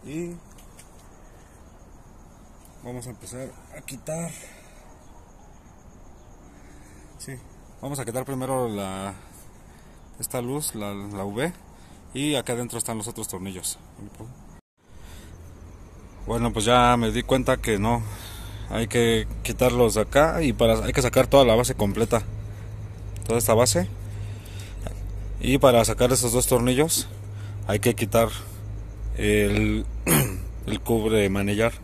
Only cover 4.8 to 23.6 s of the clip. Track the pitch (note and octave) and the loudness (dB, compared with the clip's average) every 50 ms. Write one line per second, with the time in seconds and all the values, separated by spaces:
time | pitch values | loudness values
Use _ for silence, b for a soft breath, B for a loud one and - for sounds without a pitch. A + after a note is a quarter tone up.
4.8 | B B B B B B - - - - - - - - - - - - - - | B B B B B B -20 -20 -20 -20 -20 -20 -20 -20 -20 -20 -20 -20 -20 -20
5.8 | - - - - - - - - - - - - - B B B B B B B | -20 -20 -20 -20 -20 -20 -20 -20 -20 -20 -20 -20 -20 B B B B B B B
6.8 | B B B B B B B - - - C3+ A#2+ - - - - - - - - | B B B B B B B -18 -14 -14 -14 -14 -16 -20 -20 -20 -20 -20 -18 -12
7.8 | - C#3 C#3+ C3 B2 A2 A2 C3 C3 - C3+ B2+ C3 B2+ C3+ B2+ B2+ A#2 G#2+ G2+ | -10 -8 -8 -6 -6 -4 -6 -6 -6 -4 -6 -6 -4 -2 0 0 0 -2 -2 -4
8.8 | G2 F#2+ F#2+ F#2+ G2 G2+ G2 F#2+ B B B B B B B B B B B B | -4 -6 -6 -6 -6 -8 -10 -12 B B B B B B B B B B B B
9.8 | B B B B B B - - - - - B2+ A#2+ B2 C3+ D3 D3+ - - A2 | B B B B B B -12 -10 -8 -6 -4 -4 -4 -4 -4 -4 -4 -4 -6 -6
10.8 | G#2 G2+ G2+ G2+ G2+ G2+ G#2 G2 F#2+ G2+ G2+ A2+ C#3+ F3 F3+ - - - B B | -6 -6 -6 -8 -8 -8 -8 -6 -6 -6 -4 -2 -4 -4 -4 -10 -20 -20 B B
11.8 | B B B B B - - C3 C#3+ D3+ D3 B2+ - - B2 A#2+ B2 A2+ - A#2 | B B B B B -12 -6 -4 -2 0 0 0 -2 -2 -4 -4 -4 -6 -6 -6
12.8 | - - A2+ A2 G#2 A#2 A2+ A2+ G#2+ - - F#2 F#2 G2 F#2 F2+ E2+ - - - | -6 -4 -6 -6 -6 -8 -8 -10 -10 -8 -8 -8 -8 -8 -10 -8 -8 -8 -8 -10
13.8 | - - - - G2+ G#2 - - A2 A#2+ B2+ - - - - - _ _ _ _ | -16 -20 -18 -18 -18 -18 -16 -16 -18 -18 -18 -20 -20 -20 -20 -20 _ _ _ _
14.8 | _ B B B B B B B B B B B B - - - - - - - | _ B B B B B B B B B B B B -20 -20 -20 -20 -20 -20 -20
15.8 | - - - - - - - - - A2 A2+ A#2 A#2+ A#2 G2+ A2+ G2+ A#2 B2 B2 | -20 -20 -20 -20 -20 -20 -16 -10 -6 -4 -2 0 0 0 0 0 2 6 6 8
16.8 | A#2+ A#2+ B2 A#2+ A#2 A2 G#2+ A#2+ B2 - C3 C3 B2 C3 C3 B2 - A#2+ G#2+ G2 | 8 6 6 4 2 0 0 -2 0 2 2 2 4 2 0 0 0 0 0 2
17.8 | G#2 A2+ A#2+ A#2+ G#2+ G#2 B B B B B B B B B B B B G2+ G#2+ | 2 2 0 0 -2 -6 B B B B B B B B B B B B -4 -4
18.8 | A#2 G#2+ - A#2+ A#2 A#2 A2+ A2+ G#2 - - - - - A2+ - B2+ B2+ A#2+ B2 | -4 0 2 4 4 4 4 2 0 -2 -8 -8 -6 -6 0 2 2 4 6 6
19.8 | B2 A2 G2 G#2+ G#2 - - C#3 D3+ E3 E3+ F3 D#3+ C3 G#2+ G#2 B2 A2+ A2 A2 | 4 4 4 2 0 4 6 6 6 6 4 2 2 0 2 4 4 4 4 4
20.8 | A2 - B2 D3 C3 A#2+ - C3 B2+ A#2 - C#3 C3+ A#2+ A2 A#2 B2 B2 C3 - | 2 0 2 2 2 4 4 4 4 8 8 8 8 8 6 4 4 0 0 0
21.8 | G#2+ G2+ F#2+ A2 A2+ A2 A#2 A2+ - - - - - B B B B B B - | 0 0 2 0 0 2 2 0 0 -4 -10 -10 -10 B B B B B B -12
22.8 | - - - - - - - - - - A2+ A#2+ A2+ - A2+ A2 | -12 -12 -12 -12 -12 -10 -10 -8 -4 -2 0 0 2 4 4 6